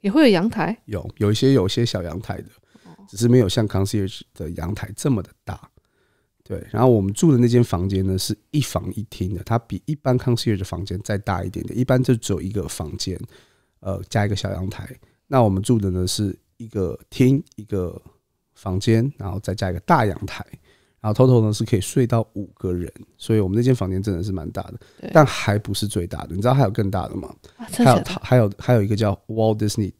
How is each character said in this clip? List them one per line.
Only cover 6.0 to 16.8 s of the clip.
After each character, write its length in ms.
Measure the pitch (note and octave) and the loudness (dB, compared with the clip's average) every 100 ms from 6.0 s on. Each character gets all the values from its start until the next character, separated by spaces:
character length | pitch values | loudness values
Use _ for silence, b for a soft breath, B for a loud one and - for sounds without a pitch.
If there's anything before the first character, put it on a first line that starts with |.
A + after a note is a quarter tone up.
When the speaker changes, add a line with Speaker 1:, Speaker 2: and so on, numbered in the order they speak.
| _ _ _ _ | _ _ _ _
Speaker 2:
对， 220 | - G2 - | -12 -12 -6
然 120 | G#2+ | 2
后 60 | B2+ | 4
我 120 | A2+ | 4
们 100 | F#2+ | 2
住 180 | G#2+ E3+ | 2 4
的 60 | B2+ | 4
那 100 | A#2+ | 4
间 160 | A#2+ | 4
房 260 | A#2+ F2 F#2+ | 2 0 0
间 160 | G2 F#2+ | 0 0
呢， 120 | F#2+ | -2
是 200 | - G#2+ _ | -4 -8 _
一 100 | D3+ | -4
房 280 | B2+ - F#2 F#2 | -2 -4 -6 -10
一 80 | - | -12
厅 240 | - F#2 | -6 -6
的， 80 | F2+ | -6
它 140 | - A2+ | -4 -4
比 220 | _ G2 - | _ -10 -6
一 100 | D3+ | -4
般 220 | C3+ B2 | 0 0
concierge 400 | - A#2+ A#2+ G2+ | 2 0 0 -2
的 60 | |
房 220 | G2 F2 - | -4 -8 -6
间 140 | F2+ | -8
再 140 | - G2+ | -6 -6
大 260 | G2+ F#2 | -4 -4
一 60 | F#2 | -4
点 160 | - - | -8 -6
点， 120 | A2+ | -4
一 60 | |
般 180 | B2+ B2+ | 2 2
就 140 | C3 A#2+ | 2 0
只 160 | - | 0
有 100 | F#2 | -4
一 80 | F#2+ | -4
个 160 | G#2 E2 | -6 -8
房 280 | - D#2 G2 | -8 -10 -8
间， 220 | - F#2 - b b b b b | -8 -8 -12 b b b b b
呃， 220 | G2 F#2+ F#2+ | -8 -8 -4
加 160 | A2 G#2 | -2 0
一 40 | |
个 60 | G2 | -2
小 160 | G2 | -4
阳 180 | F2+ F#2 | -6 -8
台。 200 | - - - _ _ _ | -10 -16 -18 _ _ _
那 160 | C3 | 2
我 80 | A2 | 4
们 140 | F#2+ | 2
住 160 | A2 A#2 | 2 2
的 100 | G2 | 2
呢， 160 | F#2 F#2 | -2 -2
是 320 | - G2+ - _ _ | -2 -4 -4 _ _
一 100 | A2+ | -10
个 300 | G#2+ | -4